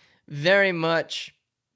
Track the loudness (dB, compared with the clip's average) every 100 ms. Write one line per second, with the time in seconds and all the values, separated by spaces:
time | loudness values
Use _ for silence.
0 | _ _ -16 -4 2 4 2 0 0 -2
1 | -2 -8 -12 -18 _ _ _